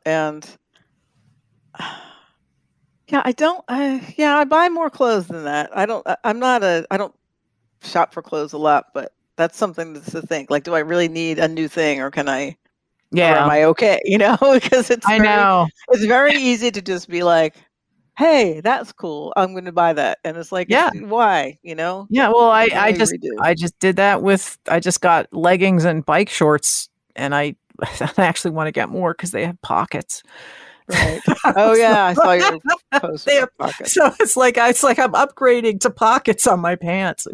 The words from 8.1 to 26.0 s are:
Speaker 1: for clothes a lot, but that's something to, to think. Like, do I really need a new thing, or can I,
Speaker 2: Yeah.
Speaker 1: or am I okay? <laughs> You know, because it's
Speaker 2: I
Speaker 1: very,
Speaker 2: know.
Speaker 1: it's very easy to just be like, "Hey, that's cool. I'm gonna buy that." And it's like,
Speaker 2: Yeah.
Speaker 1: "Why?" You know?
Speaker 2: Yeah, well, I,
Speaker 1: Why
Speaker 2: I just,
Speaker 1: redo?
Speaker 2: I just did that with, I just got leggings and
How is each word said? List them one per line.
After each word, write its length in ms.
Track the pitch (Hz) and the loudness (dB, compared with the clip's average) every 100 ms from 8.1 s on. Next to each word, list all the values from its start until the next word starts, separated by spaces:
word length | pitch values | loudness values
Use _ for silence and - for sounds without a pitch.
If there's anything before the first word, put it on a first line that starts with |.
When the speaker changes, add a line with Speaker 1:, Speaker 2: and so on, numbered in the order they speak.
Speaker 1:
for 100 | - | -4
clothes 300 | - 156 147 | -10 -8 -8
a 60 | 151 | -2
lot, 280 | 151 147 - | 0 2 0
but 200 | 139 120 - _ - | -8 -12 -14 _ -4
that's 200 | 165 - | -4 -2
something 380 | 202 165 165 | -6 -6 -12
to, 160 | 151 165 | -14 -14
to 120 | 165 | -12
think. 280 | 160 156 135 | -6 -8 -4
Like, 140 | 147 | -4
do 100 | 170 | -2
I 60 | 165 | -4
really 280 | 151 175 165 | -2 -2 -2
need 300 | 160 165 160 | -4 -6 -2
a 100 | 160 | -2
new 200 | 160 156 | -2 -4
thing, 320 | 175 156 139 | -2 -2 -2
or 100 | 135 | -4
can 180 | 147 143 | -4 -4
I, 280 | 135 139 - _ _ _ _ _ | -4 -6 -12 _ _ _ _ _
Speaker 2:
Yeah. 220 | 175 170 | 0 2
Speaker 1:
or 40 | 147 | 4
am 120 | 147 | 2
I 140 | 151 | 4
okay? 360 | 156 160 220 180 | 2 4 2 2
<laughs> 40 | |
You 140 | - 208 | 0 2
know, 180 | 208 233 | 2 4
because 500 | 277 254 - 254 - | 4 4 2 0 0
it's 160 | 240 208 | -2 2
Speaker 2:
I 120 | 214 | 2
Speaker 1:
very, 100 | 214 | 2
Speaker 2:
know. 380 | 208 196 185 165 - - | 4 4 2 0 -4 0
Speaker 1:
it's 140 | 247 | 0
very 300 | 214 247 285 | 4 4 4
easy 360 | 294 254 233 240 | 2 0 0 -2
to 120 | 202 | -4
just 260 | 185 180 180 | -6 -8 -6
be 140 | 175 | -2
like, 320 | 175 165 156 - _ _ _ _ _ - | 2 4 2 -4 _ _ _ _ _ 0
"Hey, 440 | 320 294 196 156 | 2 4 2 0
that's 320 | 196 247 - | -2 -2 -4
cool. 400 | - 175 147 156 202 | -12 -12 -10 -6 -2
I'm 180 | 185 | -2
gonna 180 | 185 180 | -4 -6
buy 200 | 170 170 | 0 2
that." 240 | 151 123 - | 2 -2 -4
And 120 | 160 165 | -8 -10
it's 160 | 160 | -8
like, 160 | 185 175 | -6 0
Speaker 2:
Yeah. 200 | 254 339 | 0 0
Speaker 1:
"Why?" 640 | 160 202 226 220 170 135 151 | -2 -4 0 2 2 -2 -8
You 120 | 170 | -14
know? 320 | 160 165 190 202 | -8 -6 -8 -4
Speaker 2:
Yeah, 180 | 240 233 | 0 4
well, 220 | 233 233 | 4 6
I, 160 | 220 226 | 4 2
Speaker 1:
Why 100 | 143 | 2
Speaker 2:
I 140 | 208 | 0
just, 200 | 196 214 | 2 0
Speaker 1:
redo? 140 | 170 160 107 | -2 -8 -2
Speaker 2:
I 140 | 160 | -2
just 240 | 165 170 - | 0 -4 -2
did 180 | 190 185 | 0 2
that 260 | 202 196 | 2 2
with, 360 | 196 190 - - - | 2 0 -2 -12 -4
I 120 | 170 | -2
just 200 | 185 - | -2 0
got 320 | 175 165 - | 2 2 0
leggings 520 | - 175 185 190 180 | -2 0 2 2 2
and 200 | 170 160 | 2 0